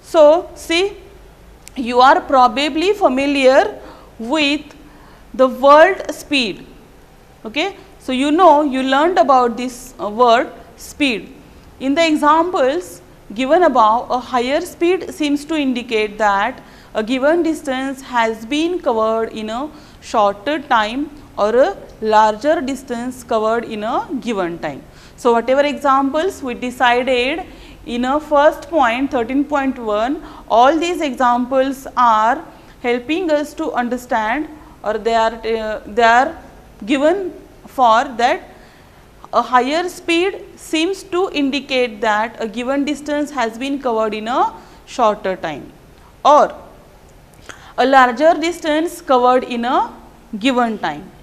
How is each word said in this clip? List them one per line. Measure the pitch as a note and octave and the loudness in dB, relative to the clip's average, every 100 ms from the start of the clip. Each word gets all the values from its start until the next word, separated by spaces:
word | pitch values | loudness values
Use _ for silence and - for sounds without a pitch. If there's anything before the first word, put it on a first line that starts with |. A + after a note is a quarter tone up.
So, | - E4+ D4 E4 F4+ - | -2 6 6 6 0 -16
see, | - E4+ G4 G#4 - - - - - - - - | -4 -2 -2 -6 -20 -20 -20 -20 -20 -20 -16 -8
you | A#3+ B3 | -2 4
are | B3+ D#4+ | 6 4
probably | - C#4 B3 A3+ D4+ D4 F4+ | 2 4 4 2 -2 0 0
familiar | G#4 F4+ C4 C#4 C#4 B3+ C#4 G#4 - - - - - | 2 2 2 0 4 4 4 2 -4 -18 -20 -20 -14
with | A3+ D#4 C#4+ D4 - - - - - - - | -4 0 0 -2 -6 -20 -20 -20 -20 -20 -20
the | - C4 | 0 0
word | A#3 C4+ D4 F4 F#4+ - | 4 6 8 6 2 -8
speed. | D4+ - C#4+ A3+ D#3 - - - - - - - - | -12 -4 -2 -2 -6 -16 -20 -20 -20 -20 -20 -20 -18
Okay? | A3 B3 F#4 F#4+ - - | -10 -4 -6 -6 -20 -18
So, | - | -8
you | B3+ C#4+ | -2 0
know, | D4+ F#4 D4 | 4 6 6
you | D4+ C4 | 2 -2
learned | C4 C4+ D#4+ F#4 | 0 2 2 2
about | C#4 C4 B3 A3+ | 4 4 2 -2
this, | B3 - - - | -8 -10 -20 -10
uh, | G3 | -10
word | G#3 B3 A#3 D#4 - - - | 2 4 4 0 -10 -20 -20
speed. | - - C#4+ G#3+ - - - - - - | -20 -4 -2 -2 -8 -20 -20 -20 -20 -8
In | C4 | -4
the | D4 E4 | 0 2
examples | D4+ D4 D#4+ F4 F#4 B3+ D#4+ F4+ - - - - | 2 2 2 2 0 0 0 -6 -18 -20 -20 -16
given | G3+ C4 D#4+ | -6 0 4
above, | E4+ B3+ G#3+ A3+ - | 4 4 4 2 -2
a | B3 | -6
higher | A#3+ B3 B3 D4 | -2 -4 0 -2
speed | F4+ - F4 F#4 - | -4 -4 -2 0 -4
seems | - D4 C#4+ | -6 -2 -2
to | C#4+ D#4+ | -4 -4
indicate | C4+ B3 A#3 A3 G#3+ G3 | -2 -4 -4 -4 -4 0
that | G#3+ G3 G#3+ B3+ - - - | 0 0 -2 -6 -20 -20 -8
a | - | -6
given | G#3+ C4 C4+ F4 | -4 0 2 2
distance | E4 D#4+ - C4 C4+ C4+ | 0 -2 -6 -6 -6 -10
has | - B3 A3+ A3 A3+ | -6 -2 -2 -4 -6
been | D4 E4 F4 | -4 -2 -2
covered | D4 A3+ A3 A3+ A3+ | -2 0 0 -2 -4
in | A3 G#3+ | -6 -8
a | A3+ D4+ - - - | -8 -10 -14 -20 -20
shorter | - A#3+ G3+ G3+ - D#4 | -4 0 2 0 -4 -4
time | - A#3+ G#3+ B3 D4+ - - - | 0 0 0 -4 -8 -10 -16 -2
or | G#3 | 0
a | A#3 D#4 G4 - - | 4 2 0 -14 -8
larger | A3 G#3+ A3 G#3+ C#4+ F4 | 0 4 4 2 0 0
distance | C4 C#4 - A#3+ B3 B3+ - | -2 -8 -8 -8 -8 -12 -4
covered | A3+ A3 A#3 A#3 | -2 0 -2 -4
in | G#3+ | -8
a | G#3+ D4+ A4+ C#4 | -4 -4 -6 -8
given | G#3 G#3 F3 E3+ | -6 -4 -4 -6
time. | D#3 C3+ - - - - | -10 -10 -18 -20 -20 -4
So, | B3 | 0
whatever | A#3 A#3 C4 C#4+ | 2 2 2 2
examples | B3+ C#4+ C4+ C4+ D#4 F4+ - | 0 2 2 2 0 -2 -4
we | C4 | -8
decided | A#3+ B3 B3 B3+ A#3+ B3+ B3+ B3 E4+ F4+ - - - - | -6 -8 0 2 2 0 0 0 -4 -8 -18 -20 -20 -10
in | A#3+ | -4
a | B3 D4 | -2 -2
first | D4+ D4 D4 D4+ | 0 4 4 2
point, | - E4 B3 A#3 C4+ | -4 0 2 0 -2
thirteen | C4 A3+ C4 C#4+ | -2 -2 -2 -2
point | D4 C4+ B3+ | -2 -2 -4
one, | A3+ G#3 A#3 D#4+ - - - | -4 -2 -2 -4 -10 -20 0
all | G#3+ B3+ D#4+ | 4 4 4
these | E4+ F4+ | -2 -4
examples | D#4 B3 B3+ A#3+ B3 C4+ C4+ C4+ - - | -4 0 0 0 0 0 0 -4 -8 0
are | A#3+ G#3+ A3 C#4 - - - - | 2 4 2 0 -6 -20 -20 -8
helping | B3 B3 A#3+ D#4+ F4+ | -4 -4 -2 -4 0
us | D4 D4 | 0 -2
to | - A3 | -6 -6
understand, | - A#3+ B3 - A#3 G#3+ C4 D#4 - - - | -4 -4 -6 -4 -4 -2 -4 -6 -12 -20 -10
or | G#3 G#3+ | -6 -4
they | G#3+ A3+ | 0 2
are, | A3+ | 0
uh, | A3+ A3 A3+ A3 G#3+ - | -2 -6 -4 -4 -8 -6
they | G#3 | 2
are | A#3 A#3 C#4 E4 - - - - G3+ | 4 6 2 -4 -18 -20 -20 -18 -4
given | C4 D4 G4 F4+ - - - - | 0 2 0 -4 -10 -20 -20 -16
for | - B3 A3 C#4 A3 | 0 4 4 0 -2
that | A#3+ F4 - - - - - - - - - | 0 0 -8 -20 -20 -20 -20 -20 -20 -20 -4
a | G#3+ | -2
higher | A#3 B3+ B3 D#4 F4+ | 4 2 4 -2 -4
speed | F4 - E4+ F#4 - - - | -8 -2 0 0 -4 -16 -20
seems | - D#4 E4 G4 | -4 -2 -2 -4
to | - F4 F#4+ | -6 -4 -4
indicate | C#4+ C#4 C#4 - C4 B3 G#3+ | -2 -2 -4 -4 -2 -2 -2
that | A3+ G#3 A3+ A#3 | -2 0 -2 -6
a | A3+ | -10
given | A3+ B3 C#4+ | -8 -4 -4
distance | C#4+ D4 D4 D4 D4 | -4 -6 -6 -4 -4
has | C#4+ A#3 A3+ | -4 -6 -4
been | C4+ C#4 | -8 -4
covered | B3+ A3 A3 | -4 -2 -2
in | G#3+ A3 | -4 -4
a | C4+ A4 - - - - | -2 -2 -4 -20 -20 -16
shorter | - A3+ G#3 F#3+ F#3 | 0 0 0 -4 -6
time | F3 D3 - - - - - - B3 | -8 -10 -16 -20 -20 -20 -20 -2 4
or | D4 G3+ - - - - - - - - - - - - - | 6 4 -2 -20 -20 -20 -20 -20 -20 -20 -20 -20 -20 -16 -2
a | B3 | 4
larger | C4+ B3 A#3 D#4 | 6 4 4 2
distance | E4+ E4 F4 D#4+ D4+ E4+ - | 2 -2 -4 -2 -2 -2 -8
covered | - C4 B3 B3+ | 0 2 4 2
in | B3 A#3+ | 0 -6
a | A#3 D4+ A4+ - - - - G#3 | -2 -2 -2 -8 -20 -20 -14 -4
given | A#3 B3 A#3 G#3+ | -2 0 -2 -4
time. | F3 D3 - - | -8 -8 -14 -20